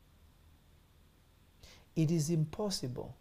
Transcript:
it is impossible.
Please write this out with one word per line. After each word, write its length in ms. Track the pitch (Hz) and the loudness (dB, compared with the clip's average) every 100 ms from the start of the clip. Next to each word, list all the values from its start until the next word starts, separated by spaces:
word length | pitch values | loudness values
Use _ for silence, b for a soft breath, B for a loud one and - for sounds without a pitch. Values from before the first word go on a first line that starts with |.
| - - - - - - - - - - - - - - - - B B B | -20 -20 -20 -20 -20 -20 -20 -20 -20 -20 -20 -20 -20 -20 -20 -20 B B B
it 160 | - 156 | 2 4
is 200 | 170 147 | 4 2
impossible. 840 | 165 156 - 208 196 127 123 - - | 2 0 -2 -4 -2 -4 -6 -10 -14